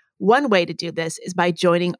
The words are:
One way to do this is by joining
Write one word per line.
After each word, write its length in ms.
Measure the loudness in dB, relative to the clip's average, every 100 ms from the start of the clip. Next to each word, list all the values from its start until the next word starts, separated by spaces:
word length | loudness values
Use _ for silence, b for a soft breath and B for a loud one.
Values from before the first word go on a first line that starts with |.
| _ -4
One 300 | 2 2 4
way 160 | 0 0
to 80 |
do 160 | -6 -10
this 280 | -6 -8 -8
is 120 | -10
by 180 | -2 -2
joining 420 | 0 0 2 0 -2